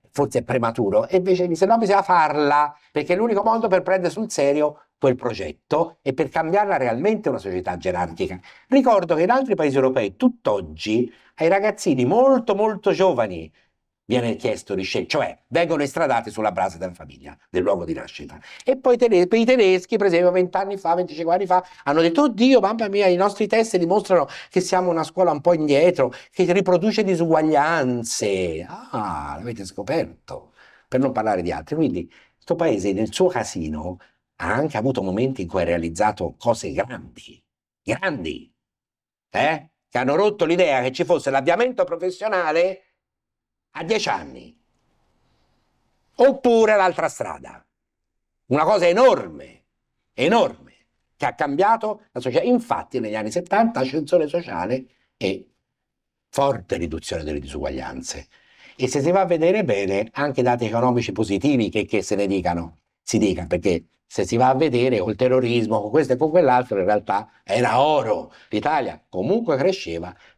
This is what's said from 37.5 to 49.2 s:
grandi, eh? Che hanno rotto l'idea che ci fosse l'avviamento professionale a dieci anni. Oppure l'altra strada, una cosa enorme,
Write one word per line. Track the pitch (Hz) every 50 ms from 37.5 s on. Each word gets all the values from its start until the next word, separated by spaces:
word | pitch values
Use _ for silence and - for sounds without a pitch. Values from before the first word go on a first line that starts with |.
| _ _ _ _ _ _
grandi, | - - 110 - 190 185 151 110 85 80 - - - _ _ _ _ _ _ _ _ _ _ _ _ _ _ _ _ _
eh? | - 101 131 147 160 147 147 _ _ _ _ _
Che | - 123
hanno | 127 127 143
rotto | 170 202 208 208 208 170
l'idea | 156 170 180 180 156 135 127
che | 123 131
ci | 131 - 170
fosse | 139 175 143 - 160
l'avviamento | 135 139 131 160 170 202 240 254 247 202 180
professionale | 180 170 165 180 185 180 - 202 220 208 185 170 156 156 165 175 190 190 - _ _ _ _ _ _ _ _ _ _ _ _ _ _ _ _ _ _ -
a | 147 170
dieci | 165 220 214 - -
anni. | 107 87 78 69 64 - - - - _ _ _ _ _ _ _ _ _ _ _ _ _ _ _ _ _ _ _ _ _ _ _ _ _ _ _ _ _ _ _ _
Oppure | - 240 277 269 269 - 247 233 226 226 214 214
l'altra | 202 185 185 165 - 160 147
strada, | - - - 87 78 - - - - - _ _ _ _ _ _ _ _ _ _ _ _ _ _ _ _ _ -
una | 127 147 156
cosa | 175 214 190 165
enorme, | 175 175 214 262 254 196 135